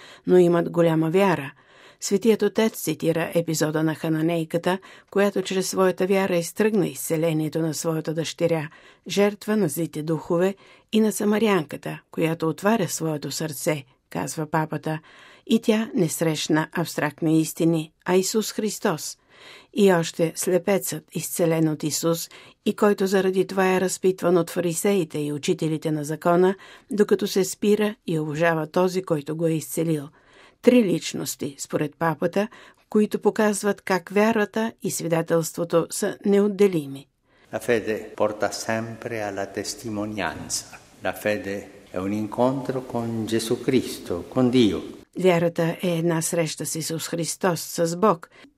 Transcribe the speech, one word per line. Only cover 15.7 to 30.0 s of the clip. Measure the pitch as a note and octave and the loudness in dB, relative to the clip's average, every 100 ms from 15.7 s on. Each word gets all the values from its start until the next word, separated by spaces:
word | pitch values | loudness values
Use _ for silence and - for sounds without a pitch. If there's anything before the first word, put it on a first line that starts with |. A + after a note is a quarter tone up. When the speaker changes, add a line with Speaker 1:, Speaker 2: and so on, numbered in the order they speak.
| A3 A3+ | 0 0
Speaker 1:
не | D#4 E3 | 0 0
срещна | - D#3+ D3+ - D#3 D#3+ | 0 -2 -2 0 0 0
абстрактни | - D#3+ - D3 - D#3+ D#3+ | -2 -4 -2 -4 -2 2 2
истини, | D#3 - E3 E3 D#3 _ | 2 0 0 0 -2 _
а | - F#3 | 0 2
Исус | F#3 A3 G#3 | 2 0 -2
Христос. | - G#3+ - G#3+ D#3 - - _ - - - - | -4 -4 -2 -2 -2 -6 -14 _ -20 -20 -20 -8
И | C4 G3 | 4 6
още | E3+ E3 - E3 - | 6 2 -2 -2 -2
слепецът, | - F3+ F3 F#3+ F3+ D#3 - | 0 0 2 0 -2 -8 -8
изцелен | - - - E3+ D#3+ D#3 | -10 -6 0 2 2 2
от | D3 | 0
Исус, | D#3 - E3 E3 - - - _ - | -4 -2 -2 -2 -4 -14 -20 _ -4
и | G3+ | 2
който | G#3 G3+ F#3+ | 2 2 2
заради | G3 F#3+ F#3+ F3+ | 2 2 2 0
това | G3 F#3 | 2 2
е | F#3 | 2
разпитван | F3+ - F#3+ F#3 F3 F3+ | 0 0 0 2 2 2
от | E3 | 2
фарисеите | F#3 F3 D#3+ G#3 G3+ D#3+ D3+ | -2 -2 0 0 0 0 -4
и | D3 | -4
учителите | D3 E3 E3+ D#3+ D#3 D#3+ | -4 -2 -2 -2 -2 -2
на | D3+ | -4
закона, | D3 D#3 F3 F3 F#3 G3 - - - | -4 -2 2 4 4 2 -8 -20 -4
докато | G3+ G#3 G3+ G3+ | 0 2 2 0
се | G3+ | 0
спира | F#3 - G#3 G#3 G#3+ G#3+ - | -2 0 2 2 2 -4 -4
и | D#3+ | -2
уважава | D#3 D3 E3+ D#3+ D#3 | -2 0 2 2 0
този, | F3+ F#3 F3+ | 2 2 0
който | F3+ D#3+ C#3+ D#3+ | -2 -2 -2 -2
го | E3 | 0
е | |
изцелил. | D#3+ - - E3 D3+ | 0 -4 -2 0 -2